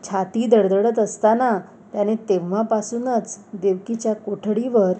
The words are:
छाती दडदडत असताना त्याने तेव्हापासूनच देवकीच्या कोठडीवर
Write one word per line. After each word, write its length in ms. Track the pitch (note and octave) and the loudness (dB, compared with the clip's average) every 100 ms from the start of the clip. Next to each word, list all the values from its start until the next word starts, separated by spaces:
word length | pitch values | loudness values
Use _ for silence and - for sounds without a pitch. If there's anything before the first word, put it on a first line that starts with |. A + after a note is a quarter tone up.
छाती 420 | - F#3+ F#3 A3+ A#3 | -6 -4 -4 -2 4
दडदडत 520 | A#3 F#3+ F#3+ A3 A3+ | 4 6 2 2 0
असताना 600 | G#3 - G#3+ A#3 B3+ G3 - - - | -2 2 2 4 2 0 -4 -20 -14
त्याने 220 | G#3+ G3+ | -4 -2
तेव्हापासूनच 1200 | A3 A3 F#3 F3 G3 A3 A3 G#3+ A#3 B3+ A#3+ - - - | -2 0 -2 0 -2 0 -2 -2 -6 -2 -2 -4 -16 -16
देवकीच्या 640 | G3 G3 F#3 F#3+ A3+ A3+ | -4 -2 -2 -4 -4 -2
कोठडीवर 760 | G#3+ - G3+ G#3 G#3 B3 A#3+ F#3+ F3+ | -4 -6 -6 -2 -2 2 2 2 0